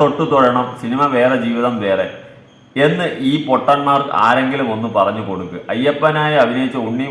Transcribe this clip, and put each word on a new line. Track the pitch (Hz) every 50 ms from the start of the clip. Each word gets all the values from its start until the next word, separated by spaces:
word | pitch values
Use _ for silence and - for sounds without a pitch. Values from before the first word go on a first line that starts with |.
| 156
തൊട്ടു | 143 - - 160 131 147
തൊഴണം, | 139 131 123 123 123 123 123 120 - -
സിനിമ | 117 123 131 143 143 131
വേറെ, | 120 120 127 131 123 117
ജീവിതം | 117 117 117 120 123 120 113 104
വേറെ | 98 95 95 92 - - - - - - - - _ _ _ _ _ - 127 139
എന്ന് | 156 175 180 175 151 - - 135 131
ഈ | 143 156 143
പൊട്ടന്മാർ | 127 131 123 - 143 143 143 143 143 139 139 - - 80 87 107
ആരെങ്കിലും | 113 123 127 131 131 135 135 135 117 110
ഒന്ന് | 110 113 113 101
പറഞ്ഞു | 104 95 101 104 107 110 98
കൊടുക്ക്. | 95 92 92 90 90 90 - - 101
അയ്യപ്പനായി | 113 131 147 143 143 143 156 151 156 151 151 151 143 127
അഭിനയിച്ച | 117 120 127 131 127 123 127 117
ഉണ്ണി | 110 117 123 135 139